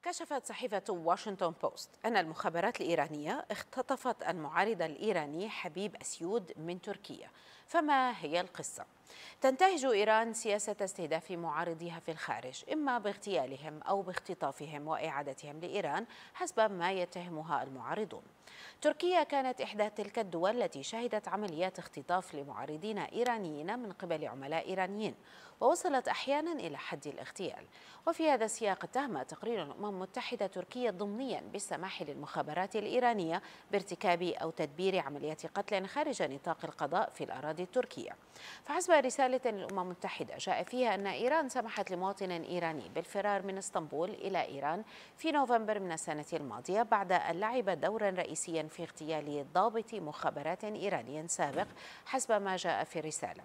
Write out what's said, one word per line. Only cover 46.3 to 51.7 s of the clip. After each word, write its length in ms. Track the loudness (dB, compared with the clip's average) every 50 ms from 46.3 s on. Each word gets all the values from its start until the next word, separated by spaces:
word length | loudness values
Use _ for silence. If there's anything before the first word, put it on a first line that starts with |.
| -2
الماضية، 500 | -2 -2 -2 -6 -6 -2 0 4 4 4
بعد 280 | 6 4 4 4 4
أن 280 | 4 4 4 2 0 0
لعب 300 | 0 0 0 2 2 0
دورًا 400 | 0 2 2 0 2 2 2 2
رئيسيًا 540 | 2 0 -2 -2 -2 -4 -4 -2 -2 -2 -2
في 200 | -2 -6 -8 -10
اغتيال 600 | -10 -8 -10 -4 -2 -2 -2 -2 -2 -2 -4 -4 2 4
ضابط 400 | 4 4 6 4 0 -4 -4 -6
مخابرات 680 | -6 -6 -6 -6 0 -2 0 0 0 -2 -2 -4 -2 -4
إيراني 640 | -6 -4 -2 0 0 0 0 -2 -4 -8 -8 -4
سابق، 400 | -4 0 0 0 0 2 0 -2 -2